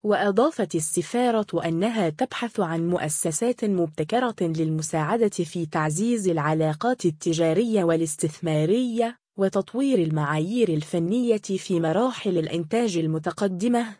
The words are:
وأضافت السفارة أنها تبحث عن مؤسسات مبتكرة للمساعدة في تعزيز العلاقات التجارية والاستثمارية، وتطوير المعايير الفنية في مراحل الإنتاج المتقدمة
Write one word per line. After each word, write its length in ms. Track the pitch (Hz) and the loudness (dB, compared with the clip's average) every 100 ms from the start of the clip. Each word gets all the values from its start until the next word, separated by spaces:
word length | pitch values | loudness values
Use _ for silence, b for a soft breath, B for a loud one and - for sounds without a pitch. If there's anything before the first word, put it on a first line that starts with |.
وأضافت 680 | 214 202 202 196 285 320 190 | 2 2 4 4 2 2 -2
السفارة 920 | 170 156 - 165 240 247 226 208 175 165 | -2 -2 -2 -2 0 2 2 0 -2 -2
أنها 400 | 165 208 226 175 | 0 0 2 0
تبحث 520 | 151 254 - 233 - | 0 -4 -4 -6 -2
عن 280 | 175 165 170 | -2 0 0
مؤسسات 760 | 175 156 - - 156 240 247 | 0 -2 -2 -2 0 -2 0
مبتكرة 720 | 214 185 170 156 156 233 247 - | 0 2 0 -2 -2 0 0 0
للمساعدة 880 | 175 160 160 156 156 165 151 226 214 | -2 0 0 0 -2 -2 0 2 2
في 380 | - 170 180 160 | 0 -4 -4 -4
تعزيز 600 | 160 156 156 226 240 190 | -2 0 0 0 0 2
العلاقات 760 | 160 156 160 156 151 233 254 | 2 2 2 0 0 -2 0
التجارية 800 | 180 156 - 160 165 160 233 214 | -2 -2 -2 2 2 2 2 2
والاستثمارية، 1300 | 170 165 165 - 160 - 165 151 156 226 254 226 233 240 _ - | 2 2 0 -2 -4 -2 -2 0 2 2 0 0 -2 -4 _ -2
وتطوير 600 | 190 196 190 233 277 254 | 0 0 -2 -2 2 2
المعايير 680 | 160 156 147 156 165 240 214 | 2 0 0 0 0 0 2
الفنية 680 | 156 151 175 165 233 240 214 | 0 -2 -2 0 0 2 0
في 420 | - 190 - 170 | 0 -6 -2 0
مراحل 580 | 160 165 254 233 208 180 | 2 2 0 -2 -2 -2
الإنتاج 600 | 156 170 156 220 240 175 | -2 -4 -2 -2 0 0
المتقدمة 880 | 160 160 156 - 202 180 226 240 233 | -2 -2 -4 -2 -4 -2 0 0 -2